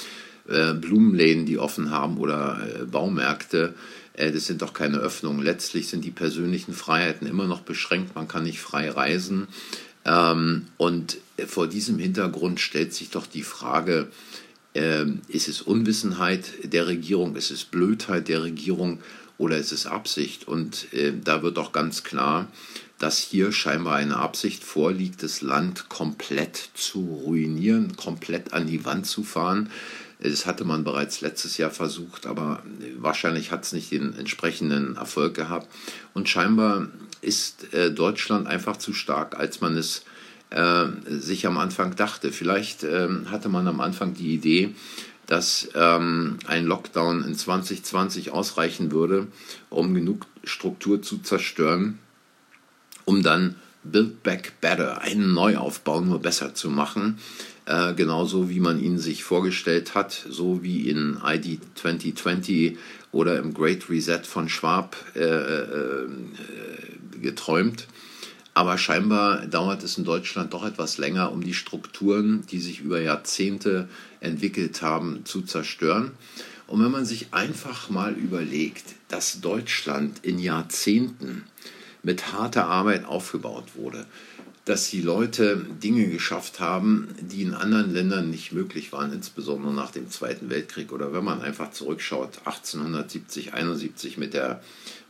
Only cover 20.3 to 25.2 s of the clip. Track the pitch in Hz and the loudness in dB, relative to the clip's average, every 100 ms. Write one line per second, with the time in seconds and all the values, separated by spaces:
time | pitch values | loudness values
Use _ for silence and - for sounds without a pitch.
20.3 | - - 82 76 - - 64 73 69 80 | -6 -6 -4 -4 -6 -6 0 0 0 0
21.3 | 78 85 82 78 80 78 - - 69 69 | 2 2 -2 -2 -2 -2 -4 -6 0 2
22.3 | 80 98 - - - - - 78 - - | 2 0 -10 -16 -16 -14 -4 0 0 0
23.3 | 95 98 101 80 76 85 71 73 64 73 | 2 2 2 0 0 2 2 2 0 -2
24.3 | - - - - 78 80 95 92 - | -2 -4 -4 -4 2 4 2 -2 -4